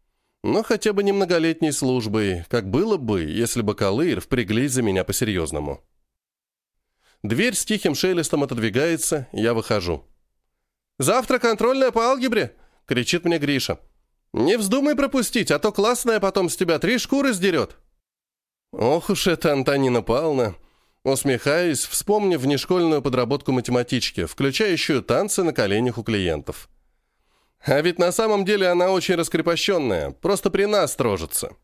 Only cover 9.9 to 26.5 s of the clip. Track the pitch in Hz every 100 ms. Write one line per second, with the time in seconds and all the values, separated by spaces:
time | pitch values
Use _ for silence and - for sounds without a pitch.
9.9 | 76 - _ _ _ _ _ _ _ _
10.9 | - 139 240 240 254 233 214 233 269 254
11.9 | 226 233 269 247 220 127 - - _ -
12.9 | 123 120 175 170 170 143 139 - 92 -
13.9 | _ _ _ _ - 135 233 196 254 285
14.9 | 285 277 269 214 240 180 147 220 202 214
15.9 | 247 240 214 190 196 180 - 175 156 180
16.9 | 240 - 277 277 196 190 165 104 - _
17.9 | _ _ _ _ _ _ _ _ - 113
18.9 | 165 - 190 190 160 156 143 131 139 131
19.9 | 120 - 120 160 135 113 - - _ _
20.9 | _ - 135 139 123 139 156 175 135 -
21.9 | - - 208 202 165 131 139 - 180 165
22.9 | 151 131 131 120 139 - 127 117 123 120
23.9 | 127 - - 82 - 139 135 214 165 -
24.9 | 135 - 139 202 - 170 135 104 101 123
25.9 | 117 113 107 90 76 -